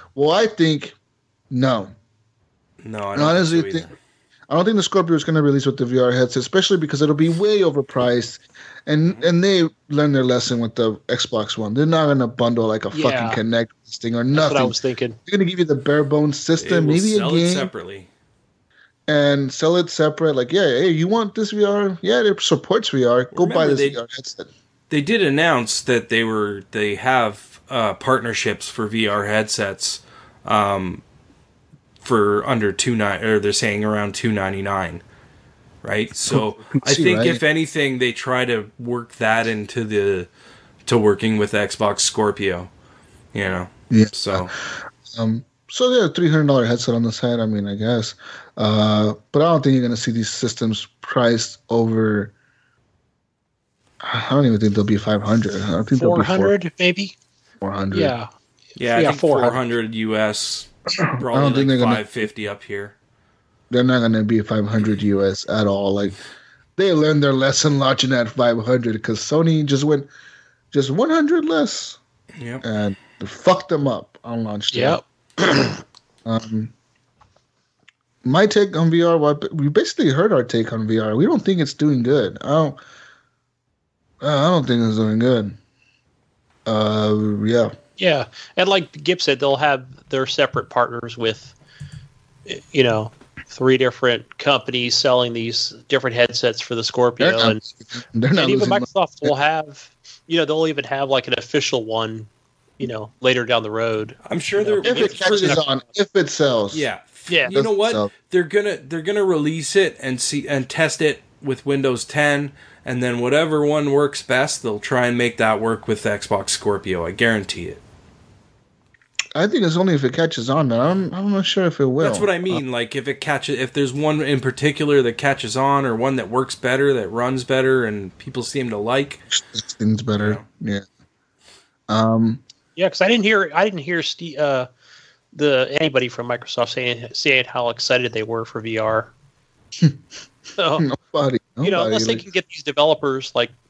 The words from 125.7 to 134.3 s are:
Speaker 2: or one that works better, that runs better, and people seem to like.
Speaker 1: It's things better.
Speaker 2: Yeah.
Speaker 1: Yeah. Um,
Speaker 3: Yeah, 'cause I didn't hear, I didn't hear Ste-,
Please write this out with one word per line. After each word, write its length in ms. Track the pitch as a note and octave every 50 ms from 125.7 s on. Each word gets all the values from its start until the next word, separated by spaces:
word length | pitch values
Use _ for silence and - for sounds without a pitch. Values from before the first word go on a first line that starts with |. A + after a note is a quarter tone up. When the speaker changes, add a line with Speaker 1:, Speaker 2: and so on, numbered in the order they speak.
| C#3+ C#3 C#3
Speaker 2:
or 120 | B2+ A2+
one 200 | A2 B2+ C#3 C3+
that 120 | B2+ G2+ F#2
works 240 | A#2 B2+ C3 - -
better, 380 | - - B2 B2+ C3 C#3+ C#3 C3+
that 140 | A#2+ G2+ F2
runs 340 | A2 A#2 A#2+ B2+ C3 C3 B2
better, 420 | - C3+ C3 C3 C3 C3 B2+ A#2+
and 320 | A2 G#2 G#2 G2 F#2 - -
people 240 | - C#3+ C3 B2+ A2+
seem 260 | - - C#3 B2+ A#2+
to 60 | A2
like. 440 | G#2 G#2 A#2 B2+ C#3 C#3+ C#3+ - - -
Speaker 1:
It's 480 | - - - - - - A2 - - -
things 280 | - A2 A2 A2 G#2 -
better. 420 | A2 G#2 G2+ G#2 G#2+ G#2 F#2+ - - _ -
Speaker 2:
Yeah. 140 | - A2 G2+
Speaker 1:
Yeah. 60 | G2 - - _ _ _ _ _ _ _ _ _ _ _ - - - _ _ _ _ _ -
Um, 540 | G#2+ A2 A2+ A2+ A2+ A2+ A2+ A2 A#2 - - _ _ _ _ _ _
Speaker 3:
Yeah, 120 | D#3+ F#3 F3+
'cause 120 | F#3 -
I 80 | F#3 G3+
didn't 160 | A#3+ A#3 G3
hear, 260 | G#3+ A3 G3 F#3+ D3+ D3
I 100 | E3+ G3+
didn't 160 | A3 F#3+ E3
hear 220 | C3+ E3 F3+ E3+ D3
Ste-, 340 | - - - E3+ E3